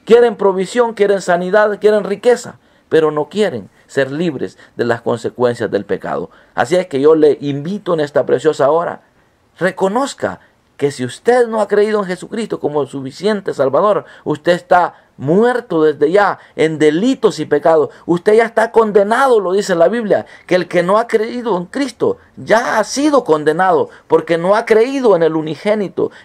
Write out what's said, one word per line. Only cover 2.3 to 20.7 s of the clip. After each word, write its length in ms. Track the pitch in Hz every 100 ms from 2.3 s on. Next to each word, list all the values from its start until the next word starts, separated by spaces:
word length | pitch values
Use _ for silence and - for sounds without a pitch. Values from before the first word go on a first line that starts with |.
| 233 - - _ _ -
pero 220 | 156 156
no 180 | 151 147
quieren 400 | 196 202 123 92 _ _
ser 240 | - 131
libres 460 | 143 175 131 92 - - -
de 80 |
las 160 | 120 117
consecuencias 680 | - 117 110 - 123 120 104
del 140 | 101 101
pecado. 440 | 92 80 71 - _ _
Así 220 | - 117 175
es 100 | 180
que 140 | 135
yo 160 | 143 160
le 200 | 151 131
invito 540 | 143 139 151 202 -
en 60 | 165
esta 240 | 147 139
preciosa 460 | 131 135 151 147 139
hora, 300 | 160 170 - _ _ _ _ _ -
reconozca 800 | 180 185 190 220 277 - 101 90 _ _ _ -
que 160 | 143
si 120 | 139
usted 440 | 123 - - 247 233
no 120 | 220
ha 60 | 202
creído 320 | 202 214 214
en 60 |
Jesucristo 560 | 185 180 - 220 208 160
como 260 | 147 147 131
suficiente 680 | 143 131 139 185 208 -
Salvador, 500 | 147 131 143 202 180 - -
usted 300 | - 143 -
está 420 | 175 - 180 165 - _ -
muerto 640 | 135 180 240 240 233 165
desde 300 | 156 139 147
ya 260 | 190 196 147 -
en 240 | - 160 160
delitos 640 | 151 156 240 269 208 -
y 60 | 147
pecados. 420 | 147 165 156 135 - -
Usted 280 | 170 -
ya 100 | 214
está 260 | 226 226 226
condenado, 720 | 214 220 202 202 233 277 226
lo 120 | 180
dice 220 | 190 196
la 140 | 175 165
Biblia, 380 | 226 208 139 - - -
que 80 |
el 140 | 180
que 160 | 170